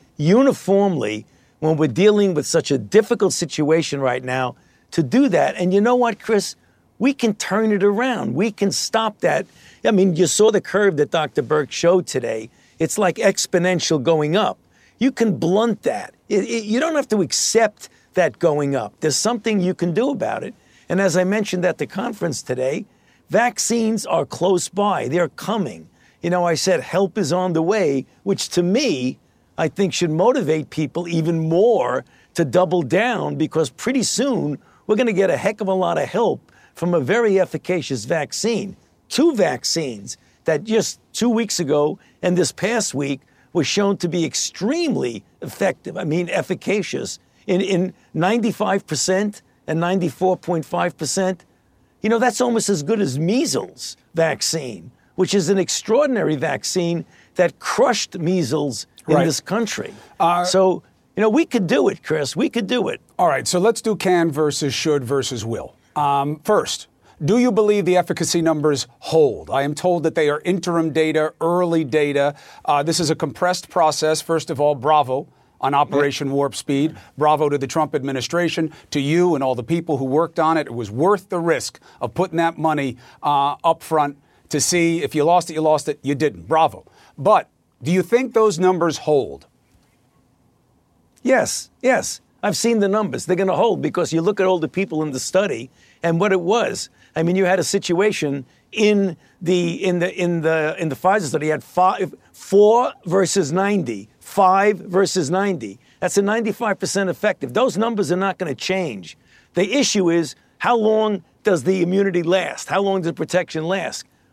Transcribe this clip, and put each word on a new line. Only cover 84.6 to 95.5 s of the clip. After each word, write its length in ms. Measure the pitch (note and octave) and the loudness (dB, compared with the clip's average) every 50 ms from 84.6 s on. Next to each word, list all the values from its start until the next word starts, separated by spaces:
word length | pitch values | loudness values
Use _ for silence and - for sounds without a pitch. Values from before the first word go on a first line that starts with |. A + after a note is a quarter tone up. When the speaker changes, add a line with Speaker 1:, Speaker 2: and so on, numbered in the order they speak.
Speaker 2:
see 420 | C3+ - F3+ F3 E3+ E3 E3 E3+ D#3 | 0 0 2 2 2 2 2 0 -2
if 120 | C3+ - | -2 0
you 100 | D#3 C#3+ | 0 2
lost 260 | D#3+ F3 F3+ E3+ - | 4 4 4 2 0
it, 40 | D#3+ | -6
you 80 | D#3 D#3 | -2 2
lost 260 | D#3 D#3 D3 C#3+ - | 2 2 2 0 -4
it, 100 | C#3+ - - | -8 -6 -4
you 120 | C3+ D3 | -4 -2
didn't. 340 | C3 D3+ D3 G2+ F2 E2 F#2 | 0 0 -2 -2 -4 -6 -2
Bravo. 360 | D#3 D#3+ D#3+ D3 - - - _ _ _ - - _ | 2 2 2 2 0 -6 -20 _ _ _ -20 -20 _
But 320 | - C3+ F#3+ G#3+ F#3 - - _ _ _ _ _ _ - | -2 2 4 4 4 2 -2 _ _ _ _ _ _ -4
do 100 | C3 F3 | 0 0
you 100 | F#3 F3 | 0 2
think 320 | F3+ A#3 A#3+ C4 A#3 - | 2 2 0 0 2 2
those 240 | A3+ A3 G#3+ F#3+ D3+ | 2 4 4 2 2
numbers 400 | F#3 F#3 F#3 F3 E3 E3+ D3 - | 2 2 2 2 0 0 -2 -2
hold? 480 | - - D3+ C#3+ A#2 D#2 C#2 C#2 - _ _ _ _ _ _ _ _ _ _ _ _ _ _ _ _ _ _ _ _ _ _ _ _ _ _ _ _ _ _ _ _ _ _ _ _ | -2 2 2 2 2 0 -8 -16 -18 _ _ _ _ _ _ _ _ _ _ _ _ _ _ _ _ _ _ _ _ _ _ _ _ _ _ _ _ _ _ _ _ _ _ _ _
Speaker 1:
Yes, 480 | - C4 A#3+ D#3 - - - - - _ _ | 2 2 2 2 0 -4 -8 -10 -14 _ _
yes. 400 | - B3 C4 F3 - - - - _ _ _ _ - | 0 0 0 2 -2 -6 -10 -12 _ _ _ _ -4
I've 140 | G#3 G3+ | -2 -2
seen 240 | - - A#3 A#3 A3 | 0 0 0 2 2
the 80 | G3+ G3 | 2 2
numbers. 360 | G3 G#3+ G#3+ F3 B2 - - | 0 0 -2 -4 -6 -8 -4
They're 120 | D3+ F3+ | -2 -2
gonna 200 | F3 G3 F#3+ F3 | 0 0 0 0
hold 240 | D3 G#3 A#3 - C3+ | 2 2 0 0 0
because 320 | C3+ D3+ - F3+ E3+ C3+ D#3+ | -4 -4 -2 -2 -4 -2 -2
you 80 | E3 | 0
look 200 | E3 F#3 G#3 - | 0 0 0 2
at 60 | F#3 | 2
all 120 | F#3 F#3 F3 | 2 2 0
the 100 | D#3 D3 | -2 -4
people 340 | - F3+ G3 F3+ E3 D#3 D#3 | -4 -4 -4 -4 -4 -4 -4
in 100 | D#3 C3 | -4 -6
the 80 | C3 | -8
study 500 | - - - F#3+ G3+ G3+ | -10 -2 0 0 0 0